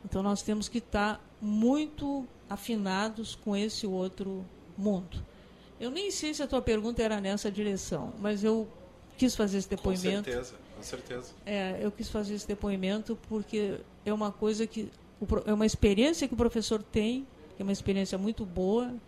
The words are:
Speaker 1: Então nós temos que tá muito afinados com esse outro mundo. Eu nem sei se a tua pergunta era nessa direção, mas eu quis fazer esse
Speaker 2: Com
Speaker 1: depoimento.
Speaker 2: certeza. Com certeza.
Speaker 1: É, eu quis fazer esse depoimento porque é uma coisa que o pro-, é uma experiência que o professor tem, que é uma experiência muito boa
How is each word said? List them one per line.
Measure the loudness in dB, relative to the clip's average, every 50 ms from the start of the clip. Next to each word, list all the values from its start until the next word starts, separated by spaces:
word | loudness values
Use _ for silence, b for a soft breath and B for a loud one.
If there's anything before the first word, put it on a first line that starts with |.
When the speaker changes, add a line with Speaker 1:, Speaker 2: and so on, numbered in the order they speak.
| -6
Speaker 1:
Então | -2 -2 0
nós | 2 2 0 0
temos | 0 -2 -2 -2 -2 -2
que | -2 -4
tá | -4 0 0 0 0 0 -2 -4 -10 -20 -14 -6
muito | -2 0 2 6 6 6 6 4 2 0 -4 -4 -2 -2 -2 -2 -4 -8 -12 -20 -10 -10
afinados | -8 -8 -4 -2 -2 0 0 0 0 0 0 -2 -2 -6 -8 -8 -10
com | -6 -4 -2 0
esse | 0 0 0 -2 -4 -2
outro | -2 0 0 -2 -2 -4 -6 -6 -6 -6 -6 -8 -12 -16 -20 -20 -14 -8
mundo. | -2 0 2 2 2 -2 -6 -8 -8 -8 B B B B B B B B B B -8
Eu | -8 -4
nem | -4 -2 -2 -2
sei | -2 -2 -2 -2 -2
se | -2
a | -2
tua | 2 2 2
pergunta | 4 4 2 2 2 0 0 2
era | 2 2 2 0
nessa | 0 0 -2 0 -2 -2
direção, | -2 0 0 0 0 -2 -2 -4 -4 -4 -4 -6 -6 -4
mas | -2 -2 0 2 4
eu | 4 4 2 0 -4 -10 -18 -20 -20 -20 -20 -20 -20 0
quis | 4 4 4 4
fazer | 4 2 2 2 0
esse | 0 -2
Speaker 2:
Com | -4
Speaker 1:
depoimento. | 0 2 0 0 2 2 2 2 2 0 -2
Speaker 2:
certeza. | -2 -2 -4 -6 -12 -18 -18 -18 -16 -14 -10
Com | -10
certeza. | -10 -10 -8 -8 -8 -8 -8 -10 -16 -14 -6
Speaker 1:
É, | -4 -2 -2 -2 -2 -2 -2
eu | -2 -2
quis | -2 -4 -8 -4
fazer | -2 -2 -2 -2 -4
esse | -4 -4
depoimento | -4 -4 -2 0 0 0 0 0 0 0 0 -2 -4 -6 -6 -4
porque | -4 -4 -4 -4 -2 -2 0 0 0 -2 -4 -8 -14 -20 -8 -2
é | -2
uma | 0 0 0 -2
coisa | -2 0 0 0 2 2 0
que | -2 -2 -6 -6 -6 -10 -18 -20 -20 -10 -8
o | 0
pro-, | 0 0 2 4
é | 2 4
uma | 4 4
experiência | 4 4 6 6 6 8 8 6 4 4 2 0 -2
que | 2
o |
professor | 4 4 4 4 2 0 0 0 -2
tem, | -2 0 0 0 2 2 0 -2 -6 -8 -14 -20 -20 -20 -10
que | -6
é | -2
uma | -2
experiência | -2 0 0 0 2 2 0 0 -2 -2
muito | -2 -2 -2 -2 -6
boa | -4 -2 0 2 4 4 2 2 -2 -6 -10 -12